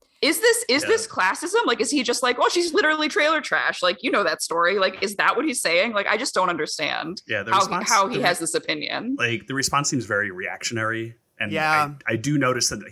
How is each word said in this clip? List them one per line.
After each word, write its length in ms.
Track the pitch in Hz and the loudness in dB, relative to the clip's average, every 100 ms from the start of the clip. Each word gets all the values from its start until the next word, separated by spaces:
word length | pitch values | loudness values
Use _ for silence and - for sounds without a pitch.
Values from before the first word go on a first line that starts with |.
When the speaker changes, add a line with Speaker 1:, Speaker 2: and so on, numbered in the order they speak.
| _ _ | _ _
Speaker 1:
Is 180 | 269 320 | 0 4
this, 260 | 466 453 - | 4 4 2
is 140 | 277 | 0
Speaker 2:
Yeah. 40 | - | 2
Speaker 1:
this 180 | 440 - | 0 0
classism? 580 | - 185 - 339 440 381 | 0 0 0 0 0 2
Like, 140 | 233 | 0
is 100 | 247 | 0
he 140 | 285 | 0
just 180 | 240 240 | 0 0
like, 140 | 247 247 | 0 2
"Oh, 100 | 370 | 2
she's 240 | 349 349 | 2 2
literally 360 | 370 302 311 302 | 2 2 2 0
trailer 320 | - 294 202 | 2 2 2
trash"? 420 | - 156 131 - | 0 0 0 0
Like, 220 | 180 - | -2 0
you 80 | 269 | 0
know 100 | 226 | 0
that 180 | 170 160 | 0 -2
story. 360 | - 165 170 202 | -2 0 2 2
Like, 240 | 190 - | 0 0
is 140 | 202 190 | -4 2
that 180 | 165 233 | 2 2
what 80 | |
he's 160 | 302 247 | -2 -2
saying? 320 | 170 175 233 | 0 2 2
Like, 140 | 208 196 | 0 0
I 100 | 214 | 0
just 160 | 285 | 0
don't 140 | 196 185 | 0 0
understand 760 | 160 151 - 143 113 160 202 - | -2 -4 -4 -4 -4 -6 -10 -6
Speaker 2:
Yeah, 160 | 107 | -6
the 80 | 95 | 0
Speaker 1:
how 80 | 196 | 0
Speaker 2:
response, 300 | 185 175 - | 2 -2 2
Speaker 1:
he, 40 | |
how 140 | 202 196 | 2 2
he 100 | 202 | 0
Speaker 2:
the 40 | 180 | 0
Speaker 1:
has 100 | 175 | 0
Speaker 2:
re-, 60 | |
Speaker 1:
this 100 | 165 | -2
opinion. 600 | 160 - 151 - 135 226 277 | -4 -4 -6 -6 -6 -4 -2
Speaker 2:
like, 300 | 120 113 - | -2 -2 -4
the 60 | |
response 360 | 131 127 143 139 | -4 0 0 0
seems 140 | 135 | -2
very 260 | 107 104 101 | 0 -2 -2
reactionary. 840 | 90 95 92 - 113 110 113 113 - _ - | -6 -10 -8 -6 -4 -2 -4 -8 -14 _ -8
And 100 | 107 | -6
Speaker 3:
Yeah. 440 | 156 156 156 147 143 113 | -2 2 2 0 -4 -4
Speaker 2:
I, 60 | |
I 20 | 113 | -2
do 220 | 127 147 | 0 2
notice 300 | 127 120 - | 2 0 -2
that 120 | 110 98 | -4 -10